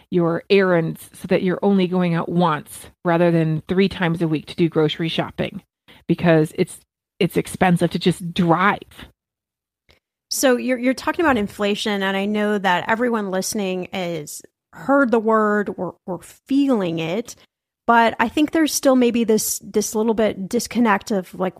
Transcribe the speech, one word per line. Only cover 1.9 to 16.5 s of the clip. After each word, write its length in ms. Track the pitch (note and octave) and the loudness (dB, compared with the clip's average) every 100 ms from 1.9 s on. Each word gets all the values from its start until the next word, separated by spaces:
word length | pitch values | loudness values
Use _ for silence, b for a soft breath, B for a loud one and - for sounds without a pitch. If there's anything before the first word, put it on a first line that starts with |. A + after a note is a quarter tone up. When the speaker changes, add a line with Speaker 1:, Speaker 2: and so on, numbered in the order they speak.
| F#3 F3+ | 0 0
Speaker 1:
out 160 | E3 - | -2 -2
once 560 | E3+ F3 D3 - - - _ | 0 0 0 -6 -18 -20 _
rather 260 | F3+ E3+ F3 | 0 2 4
than 320 | E3 D#3+ D#3 - | 2 0 -2 -2
three 220 | F#3 G3 | 0 0
times 320 | - F3 E3 | 0 -2 0
a 60 | E3 | -2
week 180 | D3+ - | -2 -4
to 100 | - | -2
do 140 | E3 | 0
grocery 380 | D#3+ D3+ D3+ E3 | 2 0 0 -4
shopping, 540 | - B2+ - C#3+ - - _ _ b b | -4 -6 -6 -8 -10 -18 _ _ b b
because 440 | F3 F3 D#3+ D#3 - | 0 4 4 2 -2
it's, 220 | F3+ - _ _ _ - | -6 -8 _ _ _ -4
it's 180 | F3+ - | -2 -2
expensive 540 | - - F#3 F3 E3+ | -4 0 2 2 0
to 80 | F3+ | 0
just 340 | F#3 - E3+ | -2 -2 -4
drive. 460 | E3+ E3+ E3 G3 - - - - _ _ _ _ _ _ _ _ b _ _ - | 0 2 4 2 0 -6 -20 -20 _ _ _ _ _ _ _ _ b _ _ -12
Speaker 2:
So 220 | - C#4 B3 | -2 0 2
you're, 220 | A#3+ B3 | 0 -2
you're 160 | B3 | -2
talking 320 | B3+ - D#4 D#4+ | -2 -2 0 0
about 100 | B3+ | 0
inflation, 640 | G3+ - G3+ G3+ A3 G3+ | -2 -2 -2 -2 -2 -2
and 140 | F#3+ G3 | -2 -2
I 80 | |
know 320 | G3+ G#3 G#3 G#3 | -2 -2 0 0
that 320 | F#3+ F3 - | 0 0 0
everyone 420 | A3 B3 A3+ G3 | -2 0 -2 -2
listening 600 | F#3 F#3+ A3 F#3+ F#3 F3+ | -4 -4 -4 -4 -4 -6
has 480 | G3 F3 E3 D3+ - - _ _ | -8 -6 -8 -10 -16 -20 _ _
heard 380 | - - C#4 C4 | -8 0 2 4
the 80 | A3+ | 2
word 500 | G#3+ A3 G#3+ G#3 G3+ F#3 | 2 2 2 0 -2 -6
or, 200 | F3 - - | -10 -10 -12
or 160 | E3+ | -12
feeling 760 | - - - | -12 -14 -2